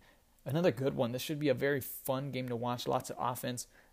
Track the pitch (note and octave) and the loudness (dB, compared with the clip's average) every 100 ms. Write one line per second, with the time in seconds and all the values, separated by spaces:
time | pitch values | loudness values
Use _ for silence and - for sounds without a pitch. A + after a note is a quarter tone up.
0 | - _ _ _ - D3+ F3 A#2 C3+ C#3 | -12 _ _ _ -2 4 4 4 0 2
1 | A#2+ B2+ - D3 D3 B2 C#3 C#3+ - - | 0 0 -4 0 2 4 2 0 -2 -8
2 | - C3 C#3+ B2+ B2+ A#2 A#2+ B2 C3+ B2+ | -4 -2 -2 -4 -2 -2 -2 -2 0 0
3 | - - A#2+ B2 B2+ B2 - - - | -2 -4 -2 -2 -4 -6 -8 -16 -20